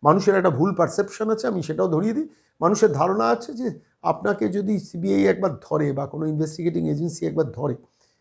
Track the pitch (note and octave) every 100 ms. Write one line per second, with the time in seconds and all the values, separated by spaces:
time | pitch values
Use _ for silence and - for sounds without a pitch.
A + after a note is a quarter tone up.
0 | C#3 F3+ G3+ G3 F3+ C3 F3 F3+ E3 E3
1 | G3+ - G#3+ A3 B3 F#3+ - D#3 F#3 D#3
2 | G#3 A3+ D#4 _ _ _ E3 G#3 G#3+ C#3
3 | E3 G3 A3+ A#3 - B3 B3 D3+ _ _
4 | E3 D#3 G3 G3+ G#3+ F#3+ G3 G#3 - F3
5 | F#3 G3 G3 F#3 F#3+ D3 - D#3 D3 C3+
6 | C#3 D3 D#3 D3+ D#3 - E3+ E3 D#3+ D3
7 | E3+ - E3 D3+ D3 A2 C#3+ B2 _ _
8 | _ _